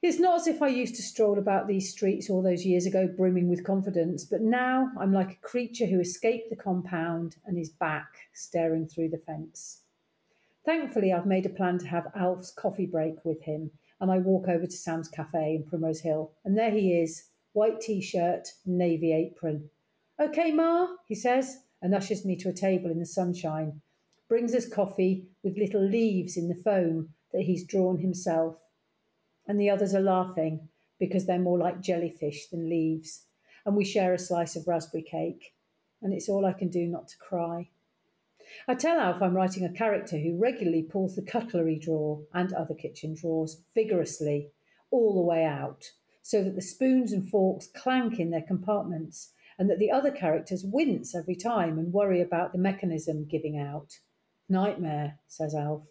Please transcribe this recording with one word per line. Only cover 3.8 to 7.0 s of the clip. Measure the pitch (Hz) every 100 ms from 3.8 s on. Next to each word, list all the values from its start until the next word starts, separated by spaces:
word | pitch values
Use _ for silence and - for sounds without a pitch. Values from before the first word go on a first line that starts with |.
| 196 185 165 175
but | - 214
now | 220 247 254 262 254 -
I'm | 196
like | 190 185
a | - -
creature | 247 233 -
who | 214 180
escaped | 175 - 226 233 -
the | 220
compound | 202 180 175 175